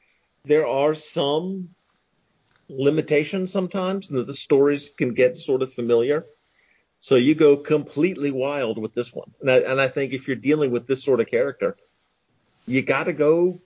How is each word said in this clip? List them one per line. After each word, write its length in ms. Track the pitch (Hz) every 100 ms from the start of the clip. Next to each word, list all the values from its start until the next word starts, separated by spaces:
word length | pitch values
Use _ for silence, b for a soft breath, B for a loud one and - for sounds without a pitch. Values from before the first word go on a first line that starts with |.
| _ _ _ _ -
there 220 | 151 139
are 280 | 135 147 156
some 760 | - 170 139 151 180 190 175 _ _ _ _ _ _ _ _ _ -
limitations 840 | 135 139 156 151 151 151 196 185
sometimes 560 | 196 185 202 185 196 -
that 160 | 135 120
the 60 |
stories 560 | 120 - 139 143 143 143
can 240 | - 127
get 240 | 120 127 -
sort 240 | - 131
of 120 | 131
familiar. 520 | - 117 117 123 151 - _ _ _ _ _ _ _
So 160 | - 127
you 200 | 127 156
go 220 | 151 143
completely 720 | 147 151 - - 170 180 143
wild 460 | 131 135 143 120 113
with 160 | 110
this 200 | - 120
one. 180 | - - _
And 100 | 139
I, 60 | 127
and 220 | 123 131
I 60 | 131
think 260 | 143 139
if 140 | 131 -
you're 80 | 123
dealing 340 | 135 156 139
with 160 | 120 120
this 160 | 131
sort 160 | - 123
of 80 | 113
character, 480 | 117 139 131 95 - _ _ _ _ _ _ _ _ -
you 140 | 127
gotta 280 | 120 139 156
go 460 | 151 147 165 180 180